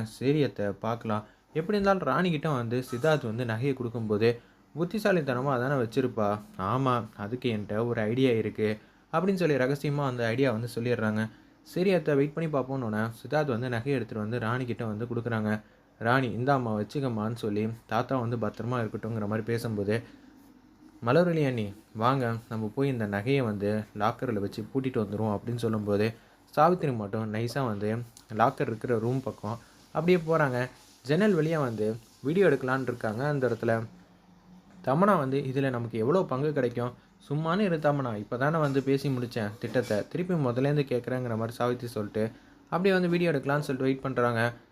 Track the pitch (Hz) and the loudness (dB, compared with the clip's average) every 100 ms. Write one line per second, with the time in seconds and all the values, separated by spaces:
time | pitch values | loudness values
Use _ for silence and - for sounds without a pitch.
0 | 110 - 127 151 131 - 101 95 113 117 | -2 -2 0 2 2 0 -4 -2 -4 -4
1 | 113 107 - - _ 151 175 208 196 190 | -2 -4 -4 -18 _ -6 -2 0 2 2
2 | 131 135 180 151 160 131 117 120 127 120 | 2 2 2 0 0 -2 0 -2 -2 0
3 | 151 151 117 110 120 110 139 131 120 117 | 2 2 0 -4 -2 -2 -2 -2 -4 -4
4 | 110 104 113 117 - _ _ 143 175 220 | 0 2 4 2 -6 _ _ -6 -4 0
5 | 214 180 135 120 139 127 127 139 110 135 | 2 2 2 0 0 0 0 0 0 0
6 | 127 110 104 104 - - 95 123 135 120 | 0 0 0 0 -6 -6 0 2 2 0
7 | 113 - 101 123 123 107 101 104 120 117 | -2 -8 -8 -4 -2 -2 -2 -2 0 0
8 | 107 117 135 113 107 104 107 104 - _ | 0 2 4 4 0 0 -2 -2 -8 _
9 | _ 160 190 185 165 135 127 143 151 143 | _ -2 0 2 2 2 2 0 -2 0
10 | 139 123 113 117 135 110 117 - 120 117 | -2 0 0 2 2 2 -4 -4 -2 0
11 | 110 107 110 - - _ - - 190 180 | 0 0 -2 -6 -20 _ -8 -2 2 2
12 | 160 143 147 165 165 143 131 135 113 107 | 2 2 2 0 -2 -2 -2 -4 -2 -2
13 | 113 113 123 147 147 113 127 117 131 135 | -2 -4 -4 0 0 0 -2 -2 -2 -2
14 | 110 110 104 120 110 123 127 110 113 104 | -2 -6 -4 -2 -2 -2 -2 -6 -6 -6
15 | 113 120 113 113 107 107 - _ _ - | -6 -4 -2 -2 0 -2 -6 _ _ -4
16 | 113 131 127 101 127 135 120 107 107 147 | 2 2 2 -2 2 2 2 -2 -2 -2
17 | 135 110 107 117 110 104 110 113 - 110 | -2 -2 -4 -4 -4 -2 -2 -4 -4 -2
18 | 127 135 117 117 104 - 113 123 110 107 | 0 -2 -2 -2 -4 -4 -4 -2 -2 -4
19 | 110 113 101 110 110 117 120 107 101 110 | -6 -4 -2 -2 -2 -2 -2 -2 0 -2
20 | - - - - - - - - - - | -2 -18 -20 -20 -20 -20 -20 -20 -20 -6
21 | 117 147 175 160 139 120 101 95 - 107 | 2 4 4 2 2 0 -4 -8 -12 0
22 | 117 139 120 113 - 110 110 123 139 123 | 2 2 0 -2 -6 -6 -4 -2 -2 0
23 | 104 101 113 139 117 104 101 107 107 104 | 0 0 0 0 0 0 0 -2 -4 -2
24 | 104 - 123 104 101 - 107 135 131 123 | 0 0 -2 -2 -4 -6 -6 -4 -2 -2
25 | 98 104 110 101 117 120 113 110 104 101 | -2 -2 -2 -2 -4 -4 -2 -2 0 2
26 | 110 113 - _ _ - 160 180 160 120 | 2 -2 -16 _ _ 4 4 4 0 -2
27 | 101 110 110 107 117 143 127 101 104 117 | -4 -4 -4 -2 -2 -2 -2 -2 -2 -4
28 | 120 - - 110 120 - 127 113 127 113 | -6 -16 -6 2 2 2 -4 -4 -2 0
29 | 117 131 110 - 104 117 - - - 156 | 0 -2 -4 -8 -8 -8 -12 -20 -10 -2
30 | 170 180 160 160 143 123 127 - - - | 4 4 4 2 2 0 -4 -6 -20 -10
31 | 127 156 214 175 156 160 131 107 107 113 | 0 2 4 4 2 2 0 0 -2 -2
32 | - - 127 175 180 135 127 131 123 117 | -10 -8 0 4 4 4 2 0 0 -2
33 | 113 107 147 143 123 113 117 113 113 - | -2 -2 0 2 0 0 0 0 -2 -12
34 | - - _ - - - - - - 143 | -20 -20 _ -20 -20 -20 -20 -8 0 2
35 | 202 185 135 135 131 131 135 123 117 117 | 4 4 2 -2 -2 0 0 0 -4 -2
36 | 113 185 160 131 151 143 123 117 120 - | 2 2 2 0 0 0 0 0 -6 -6
37 | - _ - 143 160 180 208 160 151 143 | -20 _ -6 -4 0 0 0 2 2 2
38 | 127 107 107 123 143 165 147 135 131 139 | 0 -4 -4 -2 0 2 2 2 2 2
39 | 143 127 120 120 104 110 113 127 110 104 | 2 -2 -2 -4 -4 -4 -2 0 0 0
40 | - 156 180 175 131 117 139 147 139 123 | -2 -4 -2 0 0 2 2 2 0 -2
41 | 123 127 123 110 113 - 123 123 120 110 | -2 -4 -2 -2 -4 0 0 0 -4 -6
42 | 104 107 110 - - - - 165 196 185 | -4 -2 -2 -4 -20 -20 -6 0 4 4
43 | 180 175 170 143 135 147 147 131 135 135 | 4 2 2 0 0 0 0 0 0 0
44 | 135 123 120 117 120 117 - | -2 2 2 4 0 -2 -16